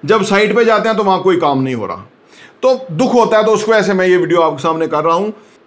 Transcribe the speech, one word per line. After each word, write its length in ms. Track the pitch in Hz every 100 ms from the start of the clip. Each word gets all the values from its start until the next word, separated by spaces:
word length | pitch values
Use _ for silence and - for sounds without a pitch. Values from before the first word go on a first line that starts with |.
| 147
जब 180 | 202
site 320 | 196 196 214 240
पे 100 | 226
जाते 240 | 214 220
हैं, 80 | 214
तो 60 |
वहाँ 180 | 202 185
कोई 160 | 185 175
काम 240 | 151 135
नहीं 140 | 131 123
हो 100 | 95
रहा, 120 | 87 98 _ _ - - _
तो 240 | 254 254 -
दुख 220 | 160 262
होता 240 | 240 220 214
है। 60 |
तो 80 | 220
उसकी 200 | 214 214
वजह 100 | 220
से 120 | 185
मैं 140 | 190 185
ये 100 | 180
video 240 | 165 170
आपके 220 | 165 147
सामने 240 | 165 160 160
कर 160 | 151
रहा 120 | 151 165
हूँ। 180 | 208 208 - _